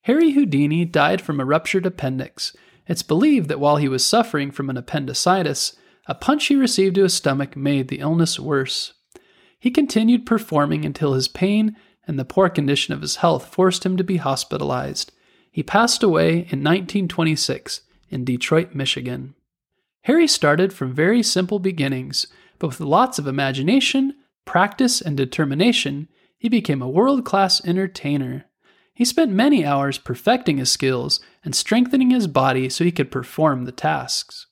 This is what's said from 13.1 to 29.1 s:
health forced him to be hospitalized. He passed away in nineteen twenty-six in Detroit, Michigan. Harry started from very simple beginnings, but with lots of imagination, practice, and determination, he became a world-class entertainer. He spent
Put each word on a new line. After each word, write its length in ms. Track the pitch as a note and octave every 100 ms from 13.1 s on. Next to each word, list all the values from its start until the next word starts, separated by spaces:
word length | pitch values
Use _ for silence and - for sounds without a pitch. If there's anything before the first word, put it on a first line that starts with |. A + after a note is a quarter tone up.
health 320 | - E3+ C#3+ -
forced 360 | - F#3 F#3
him 140 | F#3 F#3
to 60 |
be 140 | F3+ F3+
hospitalized. 920 | C#3 C3+ - D3 C#3+ B2+ C#3 - - _ _ _ _
He 140 | -
passed 400 | - G3+ A#3+ -
away 420 | G#3 D#3+ E3 E3+ F3
in 100 | C#3
nineteen 460 | D3 F#3 F3 G#3 F3
twenty-six 720 | - D#3+ D3+ - C3 - - _ _ _
in 140 | B2+
Detroit, 520 | B2+ B2 - D#3+ F3
Michigan. 580 | C#3 C3+ C3+ B2 B2+ C3 _ _ _ _ _ _ _
Harry 240 | - D#4 D#4+
started 440 | - D3 D3+ F#3+
from 220 | F#3+ C3
very 300 | C3 E3+ A#3+
simple 340 | G#3+ F#3 F3+ G#3
beginnings, 680 | F#3+ E3 C#3 C3 C3 C#3 - _ _ _
but 80 | E3
with 120 | -
lots 380 | D3 F3 B3+ -
of 80 |
imagination, 880 | C#3 C3+ C3+ C3 D3 C4 - C4+ C4+ - _ _
practice, 560 | - F#3 G3+ - B3+ -
and 160 | D#3+ C#3
determination, 880 | C3 - D3 C#3+ A#3 - C#3+ C#3+ D#3+ _ _ _
he 100 | A#3
became 360 | A3+ - C#3
a 60 | B2+
world-class 760 | D#3 B3+ C#4 B3 G3 F#3+ -
entertainer. 800 | E3+ F3+ F#3+ - C#3+ C#3+ B2+ C3+ _ _ _ _ _
He 100 | -
spent 280 | A#3+